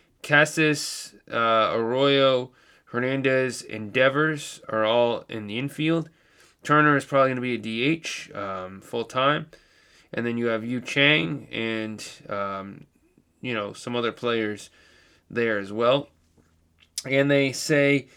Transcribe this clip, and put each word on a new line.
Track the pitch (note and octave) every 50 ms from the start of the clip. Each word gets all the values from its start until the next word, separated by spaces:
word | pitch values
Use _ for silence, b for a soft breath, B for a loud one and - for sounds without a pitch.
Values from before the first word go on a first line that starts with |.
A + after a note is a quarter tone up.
| b b b _
Cassis, | - - D3+ C#3+ D3+ D3+ - D#3+ D#3 D3+ D3 D3 - - - - - - - - _ -
uh, | - A#2 A#2 A2+ A2+ A2+ A2 E2 F2+
Arroyo, | A2+ A#2 A2+ B2 C3 C#3 C#3 C#3 C#3 C3+ C3+ C3 B2 B2+ C3 b b b b b b b -
Hernandez | - A#2+ B2+ B2+ C3+ C3+ C3 C3+ C3 C3 C3 B2+ A#2 -
and | - - A2 G#2+ G#2+ G#2
Devers | G2+ B2 C3 C3+ C3+ D3 D#3 D#3 D#3 D3 D3 - - - - -
are | A2 A2 A2
all | G#2+ A#2 A#2+ A#2+ A#2+ A#2 - - -
in | - A2+ G#2+
the | G2+ G#2 A#2+
infield. | C3+ C#3+ C#3+ - D#3 D#3 E3 E3 D#3+ - b b b b b b b b b b
Turner | - - D3 D3+ D3+ D3+ C#3+
is | C#3 C3+
probably | - C#3+ C3+ C3+ C3+
gonna | B2+ B2+
be | B2 B2+ A#2+
a | G#2+
D | G2+ A2+ A2+ A2+ B2
H, | C#3+ E3 E3 - - - - - - -
um, | G2+ G2+ G2 F#2+ F#2 F#2 F#2 F#2+ F#2+
full | - - - A#2 A2+
time. | - - B2+ C3 C#3+ D3 D#3+ D#3+ - b b b b b b b b b b b b
And | b - A#2
then | A#2+ A#2
you | A#2 A#2
have | A#2 A2+ A2 A2
Yu | A#2 B2+ B2
Chang | A#2+ - - C#3 C#3 C#3+ D3+ D#3+ E3 E3 D3+ C3 A2 -
and, | - A#2 A2+ A2+ A2+ A2 A2 A2 G#2+ G#2 - - - - - -
um, | G#2 G2+ G2+ G2 G2 G2 G2 G2 G2 - - _ _ _ _ _ _ _ _ _ _ -
you | - B2+ A#2+
know, | A2 G2+ G2+
some | G#2+ - - B2 A#2+
other | A#2+ A#2 A2+
players | G#2+ - - A#2+ A#2 A2+ A2 G#2 G#2 G2+ - - b b b b b b b b b b b -
there | - A#2+ A#2 A2+ G#2+ G2+
as | G2 G2
well. | G#2 A2 A#2+ A#2+ C3 C#3+ C#3 - _ _ _ _ _ _ _ _ _ _ _ _ _ _ _ _ - - -
And | C3 C3+ C#3 C#3 C#3+
they | C#3+ C#3 C#3 C3+
say | B2+ - - - D#3 C#3+ C#3+ C#3+ C#3+ C#3 C#3 b b